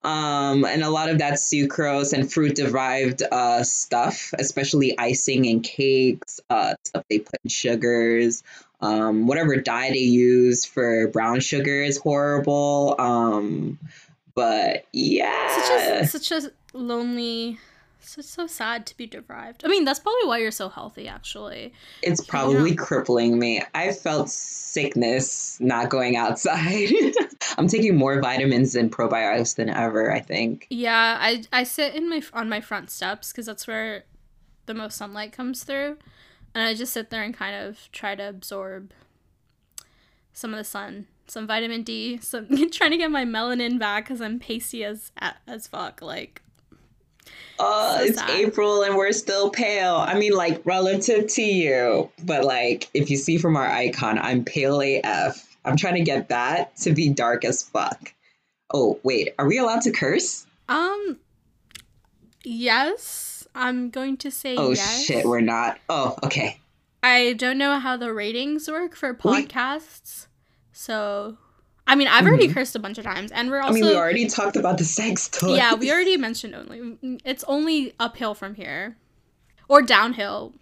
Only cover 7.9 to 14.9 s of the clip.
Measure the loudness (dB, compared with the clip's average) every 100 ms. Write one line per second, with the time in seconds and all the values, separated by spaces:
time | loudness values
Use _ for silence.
7.9 | 4 4 4 4 0 -10 -20 -20 _ -2
8.9 | 0 2 2 2 4 2 2 0 -2 0
9.9 | 2 4 6 8 8 6 4 0 0 2
10.9 | 2 2 2 2 0 0 0 0 0 0
11.9 | 0 0 2 2 0 2 2 4 4 2
12.9 | 2 2 2 2 2 0 -2 -4 -6 -14
13.9 | -20 _ _ _ -2 0 2 0 -2 -6